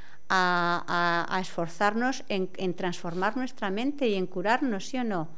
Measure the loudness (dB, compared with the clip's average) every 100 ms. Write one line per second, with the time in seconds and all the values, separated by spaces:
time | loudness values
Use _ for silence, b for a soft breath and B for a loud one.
0 | B B 2 4 4 4 4 2 0 2
1 | 2 2 0 -2 -2 -2 -2 2 2 4
2 | 0 -2 -2 -2 -2 -2 -4 -2 -2 -2
3 | -4 -2 0 0 -4 -4 -2 -2 -2 0
4 | 0 0 0 0 2 2 2 -2 -4 -4
5 | 0 -2 -2